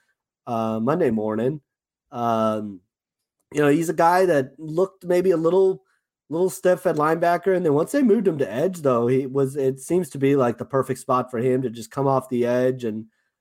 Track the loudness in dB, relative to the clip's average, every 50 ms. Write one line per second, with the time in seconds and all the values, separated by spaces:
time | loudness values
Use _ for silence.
0 | _ _ _ _ _ _ _ _ _ -6 -4 -4 -2 -2 -2 -2 0 0 0 2
1 | 0 0 0 0 -2 -2 -2 -2 -2 -2 -4 -6 -10 _ _ _ _ _ _ _
2 | _ _ -8 -4 -2 -2 0 0 0 0 0 -2 -6 -10 -12 -16 _ _ _ _
3 | _ _ _ _ _ _ _ _ _ _ -2 0 2 2 2 2 0 -2 0 2
4 | 4 4 4 4 4 4 2 2 0 -2 -6 -14 -12 -6 -2 -2 -2 -2 -2 _
5 | -4 0 0 2 2 2 2 2 2 2 2 4 2 2 0 -2 _ _ _ _
6 | _ _ _ _ _ -8 -4 -2 -2 -2 -2 0 0 0 0 2 0 -2 0 0
7 | 2 0 0 2 2 0 0 0 0 0 0 0 2 2 2 2 0 0 0 2
8 | 4 4 4 2 2 0 -2 -2 -2 -4 -2 -2 -2 -2 -2 -2 0 0 2 2
9 | 2 2 2 0 0 -2 -2 -2 -2 -2 -2 -2 -2 -2 -2 -4 -4 -2 -2 -2
10 | -2 -4 -4 0 2 2 4 4 2 0 0 -4 -6 -4 -2 -2 -2 -2 -4 -6
11 | -4 -2 -2 -2 -2 -4 -4 -2 0 0 0 0 -2 -4 -8 -10 -14 -10 -6 -2
12 | 0 0 0 0 0 -2 -2 -2 0 0 0 0 0 0 -2 -2 -4 -6 -6 -8
13 | -10 -14 _ _ _ _ _ _